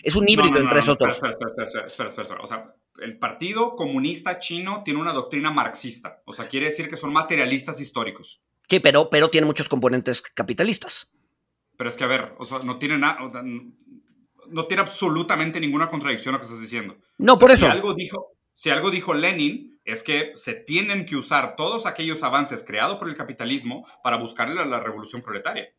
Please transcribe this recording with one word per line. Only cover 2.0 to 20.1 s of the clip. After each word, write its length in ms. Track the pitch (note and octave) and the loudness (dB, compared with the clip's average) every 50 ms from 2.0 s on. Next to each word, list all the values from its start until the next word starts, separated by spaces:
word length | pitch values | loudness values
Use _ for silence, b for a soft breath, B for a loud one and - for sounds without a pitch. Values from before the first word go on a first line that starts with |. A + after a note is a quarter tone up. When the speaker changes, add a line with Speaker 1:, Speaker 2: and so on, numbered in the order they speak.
| A#2+ G#2 | -8 -8
Speaker 2:
espera, 140 | - A#2+ G#2 | -8 -10 -10
espera. 160 | G2 F#2+ - | -10 -10 -12
O 40 | - | -12
sea, 280 | G#2+ A2+ A2 A2 - _ _ _ _ _ - | -10 -12 -12 -12 -16 _ _ _ _ _ -14
el 160 | - A2+ A2 - | -14 -14 -10 -6
Partido 580 | A#2+ A#2 - - E3 F#3 G#3+ A3 A#3 G#3+ E3+ | -6 -6 -6 -6 -8 -6 -2 -2 -2 -2 -2
Comunista 640 | C#3+ E3 C#3 C3+ C3 C3 D#3+ F3 E3+ - F#3+ F3+ F3+ | -6 -6 -4 -2 -2 -2 -2 -4 -4 -6 -6 -6 -6
Chino 440 | - - E3+ E3+ F3+ F#3+ G3+ G#3 G3+ | -8 -8 -8 -6 -6 -6 -8 -8 -4
tiene 160 | D#3+ C#3+ D3 | -4 -4 -2
una 140 | E3 E3+ D3+ | -2 -2 -4
doctrina 360 | C3 B2+ - - C#3+ D3 D#3 | -4 -6 -4 -4 -4 -2 -2
marxista. 720 | D3+ C#3+ A#2 - - - - B2+ G#2 - - - - _ _ | 0 0 -2 -2 -4 -8 -12 -12 -12 -12 -14 -16 -18 _ _
O 80 | - G#2 | -18 -14
sea, 140 | - A2+ - | -14 -10 -6
quiere 180 | C3 C3+ C#3+ | -4 -2 -2
decir 200 | D3+ D3+ D3+ D#3 | -2 -2 -4 -8
que 120 | - B2+ - | -8 -10 -8
son 160 | D#3 C#3+ D3 | -6 -2 -2
materialistas 640 | D#3+ D#3+ - E3+ D3 C3 B2 C3+ C3+ C3+ - C#3+ C3 | 0 0 0 0 0 0 0 0 -4 -4 -6 -10 -10
históricos. 640 | C#3 - - B2 A2+ G#2+ F2 - - - - _ _ _ _ _ _ - | -10 -8 -6 -6 -6 -6 -8 -12 -18 -20 -20 _ _ _ _ _ _ 0
Speaker 1:
Sí, 100 | F3+ F#3 | 2 4
pero, 280 | - D3+ C#3 D3 D#3 - | 6 6 6 6 6 6
pero 220 | - D3+ D#3 D#3+ | 4 4 4 6
tiene 160 | - D#3 D3+ | 4 4 4
muchos 240 | D3+ C#3+ - - - | 2 2 0 -2 -2
componentes 500 | C#3+ B2+ A#2+ B2+ B2 B2+ - - A#2+ - | 0 2 2 4 2 2 0 -2 -4 -4
capitalistas. 880 | - - - - A2+ - B2 - F3 A3 G#3 - - - - - - _ _ _ _ _ _ _ _ _ _ _ _ _ _ - | -6 -10 -6 -6 -4 -4 0 0 0 0 0 -2 -4 -8 -8 -8 -10 _ _ _ _ _ _ _ _ _ _ _ _ _ _ -8
Speaker 2:
Pero 100 | B2 A#2 | -8 -8
es 80 | - | -4
que, 80 | - C3+ | -2 -2
a 40 | B2+ | 0
ver, 260 | C3 B2+ - - - - | 0 0 -2 -6 -10 -14
o 60 | B2+ | -12
sea, 140 | - C3 C3 | -10 -8 -8
no 180 | C3 B2+ B2 B2 | -6 -6 -6 -4
tiene 200 | D3 D3 D3+ C#3+ | -4 -2 0 2
na-, 200 | C#3+ D3+ D#3+ - C3 | 2 0 0 -2 -8
o 60 | B2+ | -12
sea, 100 | A2+ B2 | -12 -12
n-, 300 | B2+ B2+ A#2+ A#2+ - - - _ _ - - - _ _ _ _ _ _ _ _ - C#3+ | -10 -10 -10 -12 -12 -16 -20 _ _ -20 -20 -20 _ _ _ _ _ _ _ _ -18 -12
no 180 | D#3+ D#3+ E3 | -8 -6 -4
tiene 140 | E3 F#3+ F#3 | -2 0 0
absolutamente 800 | F#3+ F#3+ - - G3 E3+ D#3 E3 E3+ - - D#3 D#3+ D#3+ D#3 F3 | 0 -2 -2 -2 0 0 0 0 0 0 0 0 0 -2 -2 -4
ninguna 260 | D#3+ C#3+ C#3 D3+ E3 E3 | -2 -2 0 0 0 0
contradicción 440 | E3 D3 C#3 C#3+ A#2+ A2+ - C3 | -2 -4 -4 -4 -4 -4 -4 -4
lo 80 | C3+ C3 | -4 -4
que 60 | A#2+ | -4
estás 140 | A2+ A#2 A2+ | -8 -14 -12
diciendo. 360 | A2+ G#2+ A#2+ A#2 G2+ F#2+ E2+ _ _ _ _ - | -12 -8 -8 -8 -8 -10 -14 _ _ _ _ 4
Speaker 1:
No, 160 | - A3+ C4 | 8 10 10
Speaker 2:
O 20 | |
sea, 40 | F#3+ B3 | 12 12
Speaker 1:
por 40 | B3+ C4 | 12 12
Speaker 2:
si 80 | - F3 | 12 10
Speaker 1:
eso. 60 | C#3+ | 6
Speaker 2:
algo 240 | D#3 F#3+ G3 G#3 F#3+ | 4 4 0 -2 -4
dijo, 380 | - F3+ - - - - - _ _ _ _ | -4 -6 -8 -8 -10 -10 -12 _ _ _ _
si 180 | _ - - D#3 | _ -6 -2 0
algo 200 | C#3 D#3 F#3 G3 | 0 2 2 0
dijo 240 | F3+ F#3 F3+ F#3 D#3+ | -2 -2 -2 0 0
Lenin, 640 | D3 D#3+ F#3 F#3+ E3 D3 D3 G3+ C4+ - - _ _ - | 0 2 0 0 0 0 -2 -2 -4 -12 -16 _ _ -10
es 180 | G#2+ A2 A2 | -10 -10 -8
que 300 | - D3+ | -4 -2